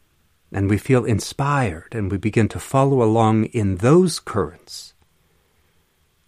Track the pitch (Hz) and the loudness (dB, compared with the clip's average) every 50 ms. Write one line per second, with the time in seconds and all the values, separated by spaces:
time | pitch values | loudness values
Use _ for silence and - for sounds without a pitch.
0 | _ _ _ _ _ _ _ _ _ - - 98 98 98 104 95 - - 131 123 | _ _ _ _ _ _ _ _ _ -10 -6 -2 0 0 0 0 0 0 0 0
1 | 107 123 113 101 - - - - 139 139 147 139 127 101 80 78 - - - 113 | 2 0 -2 -2 -2 -6 -8 -6 -4 -2 -2 -2 -2 -4 -6 -8 -12 -12 -8 -6
2 | 101 92 98 95 - 110 101 120 107 98 - 90 - - - 135 135 139 139 127 | -6 -4 -4 -4 -4 -2 0 0 0 0 -2 -6 -8 -2 0 2 2 2 2 2
3 | 117 107 110 113 113 110 110 110 110 - - 120 104 98 95 87 107 120 151 180 | 2 2 4 4 4 4 2 2 0 0 -2 -2 -2 -2 -2 0 2 4 6 6
4 | 185 175 - - - - - 107 85 - - - _ - - - - - _ _ | 4 2 0 -6 -10 -8 -4 -4 -4 -4 -6 -14 _ -20 -20 -20 -20 -20 _ _
5 | _ _ _ _ _ _ _ _ _ _ _ _ _ _ _ _ _ _ _ _ | _ _ _ _ _ _ _ _ _ _ _ _ _ _ _ _ _ _ _ _
6 | _ _ _ _ _ | _ _ _ _ _